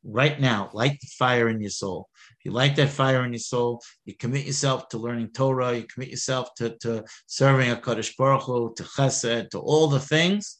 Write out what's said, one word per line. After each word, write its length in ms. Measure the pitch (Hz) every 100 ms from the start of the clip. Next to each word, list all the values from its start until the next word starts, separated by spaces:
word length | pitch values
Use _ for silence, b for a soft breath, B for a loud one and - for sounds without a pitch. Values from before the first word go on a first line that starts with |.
Right 360 | - 110 147 143
now, 300 | 135 107 98
light 260 | 107 131 143
the 60 | - -
fire 300 | 127 123 117
in 120 | 110
your 100 | 104
soul. 380 | - 98 87 - b b b
If 80 | -
you 40 |
light 260 | 107 139 143
that 120 | 139
fire 360 | 143 135 131
in 80 | 123
your 60 | 120
soul, 440 | - 123 120 117 B _
you 120 | - -
commit 300 | 127 139 139
yourself 420 | 139 139 127 -
to 100 | 113
learning 320 | 117 117 113
Torah, 440 | - 135 131 123 120
you 100 | 113
commit 220 | - 127
yourself 400 | 117 - 131 127 -
to, 200 | 117 113
to 260 | 117 113 B B _
serving 460 | - 135 135 123
HaKadosh 420 | 117 - 110 110 -
Baruch 260 | 135 135
Hu, 320 | - 123 117
to 80 | -
Chesed, 680 | 90 - 135 - 117 117 -
to 80 | 95
all 280 | - 151 156
the 140 | 139
things 580 | - 156 175 208 - -